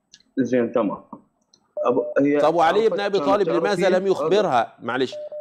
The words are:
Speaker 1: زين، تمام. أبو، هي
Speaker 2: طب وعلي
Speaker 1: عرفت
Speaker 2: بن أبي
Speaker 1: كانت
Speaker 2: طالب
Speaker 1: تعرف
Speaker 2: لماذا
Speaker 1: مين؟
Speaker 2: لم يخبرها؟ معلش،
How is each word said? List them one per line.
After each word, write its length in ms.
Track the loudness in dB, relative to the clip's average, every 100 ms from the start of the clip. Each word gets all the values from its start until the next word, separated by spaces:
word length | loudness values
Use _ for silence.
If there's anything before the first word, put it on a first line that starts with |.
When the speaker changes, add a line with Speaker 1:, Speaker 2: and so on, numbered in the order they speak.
| _ -20 _ -4
Speaker 1:
زين، 340 | -2 0 0
تمام. 320 | -2 -2 -4 -12 -20 _ _ _ _ _ -6
أبو، 200 | -2 -2 -2 -2
هي 220 | 0 2
Speaker 2:
طب 140 | 2
وعلي 260 | 2 2 2
Speaker 1:
عرفت 120 | 2
Speaker 2:
بن 80 | 0
أبي 180 | -2 -2
Speaker 1:
كانت 120 | 2
Speaker 2:
طالب 160 | 2 2
Speaker 1:
تعرف 120 | 0
Speaker 2:
لماذا 300 | 0 0 2
Speaker 1:
مين؟ 100 | 2
Speaker 2:
لم 80 | 2
يخبرها؟ 680 | 0 2 0 2 0 0 -4
معلش، 320 | -6 -2 -2 -4 -12 -12